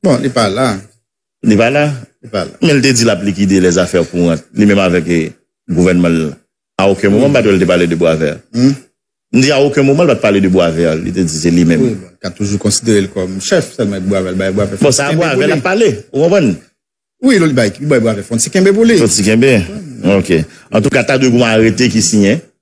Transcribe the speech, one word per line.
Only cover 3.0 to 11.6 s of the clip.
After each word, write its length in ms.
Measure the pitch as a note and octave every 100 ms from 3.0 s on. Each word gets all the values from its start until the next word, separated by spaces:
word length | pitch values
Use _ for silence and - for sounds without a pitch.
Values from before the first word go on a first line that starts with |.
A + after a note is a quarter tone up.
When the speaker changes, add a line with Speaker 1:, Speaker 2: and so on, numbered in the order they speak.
Speaker 2:
il 80 | A#2
a 40 | G2+
liquidé 440 | G2+ F#2+ G2+ F#2+
les 180 | F2+ F2
affaires 260 | F2 F#2
pour 280 | D#2+ F2 E2+ E2 -
lui-même 240 | - G#2 G2+
avec, 260 | F#2+ F2 E2
eh, 240 | E2+ D#2+ - _ _ -
le 80 |
gouvernement. 560 | D#2+ F2 F2 F2 E2+ D#2 - _ _ _ -
À 100 | G2
aucun 220 | F#2+ G2+
moment, 160 | G#2 C#3
Speaker 1:
Oui. 140 | C#3
Speaker 2:
il 140 | G#2+ F#2+
ne 60 |
parler 220 | F2 F2 E2+
de 80 | E2
Boisvert. 420 | E2+ D#2+ D#2 C#2+ _
Speaker 1:
Hmm. 160 | A#2 B2+ C#3 - _ _ _ _
Speaker 2:
Il 80 | B2+
dit, 80 | C3
à 100 | C#3
aucun 220 | C#3+ C#3
moment, 220 | C#3 C#3+
il 20 | F3
va 80 | A#2
parler 240 | A2 G2+
de 80 | F#2+
Boisvert. 460 | F#2 E2+ D#2+ E2+ D#2+
Il 80 | E2
te 80 | F2+
dit, 80 | F2 D#2+
c'est 120 | E2
lui-même. 320 | E2+